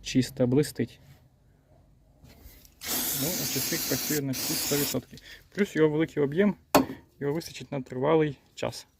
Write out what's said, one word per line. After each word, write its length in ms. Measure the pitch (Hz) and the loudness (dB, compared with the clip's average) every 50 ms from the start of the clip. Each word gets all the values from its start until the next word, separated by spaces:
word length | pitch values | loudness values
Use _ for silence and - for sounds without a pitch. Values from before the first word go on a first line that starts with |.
| - | -10
чиста, 440 | - - 131 123 - - - 131 | 0 2 2 2 2 2 0 2
блистить. 540 | 123 127 139 151 - - - 120 - - - - - - _ _ _ _ _ _ _ _ _ _ _ - _ _ _ _ _ _ _ _ _ - - - - - - - - - - _ _ - - - 127 123 - - 143 131 | 4 4 4 2 2 0 -4 -6 -6 -6 -20 -20 -20 -20 _ _ _ _ _ _ _ _ _ _ _ -20 _ _ _ _ _ _ _ _ _ -20 -20 -20 -20 -20 -20 -20 -20 -20 -20 _ _ -8 -4 -4 -2 -2 -2 -2 -2 -2
Ну, 60 | 156 | -2
очисник 520 | 180 - 156 131 - 135 127 - 170 156 - - | -2 -2 -4 -2 -2 -2 -2 -2 -2 -2 -2 -2
працює 320 | 143 127 - - 151 151 | -2 -2 0 0 0 0
на 120 | 139 139 131 | 0 -2 -4
всі 220 | - - - 156 | -4 -2 -4 -4
сто 220 | 151 - - 147 | -2 -2 0 0
відсотків. 420 | 143 143 139 - 131 - - - - - - - - - _ _ | 0 0 0 -2 -4 -6 -8 -20 -20 -20 -20 -20 -20 -20 _ _
Плюс 220 | - 202 - - | -2 -2 0 4
його 120 | 151 156 156 | 4 4 4
великий 340 | 151 151 165 156 - 156 147 | 4 2 0 0 0 0 0
об'єм, 320 | 139 143 165 202 208 185 - _ _ _ - 269 - - - - _ _ _ | 0 2 4 2 2 2 0 _ _ _ 2 2 2 -2 -12 -14 _ _ _
його 140 | 139 143 143 | -4 -2 -2
вистачить 380 | 170 165 - 143 - 131 - - | -2 -4 -8 -12 -12 -12 -8 -8
на 100 | 143 127 | -8 -8
тривалий 540 | - 127 127 131 147 160 160 156 151 131 - _ _ _ | -6 -6 -2 2 4 4 4 4 2 0 -6 _ _ _
час. 320 | - - 120 - - - _ _ | -6 -4 -4 -4 -6 -14 _ _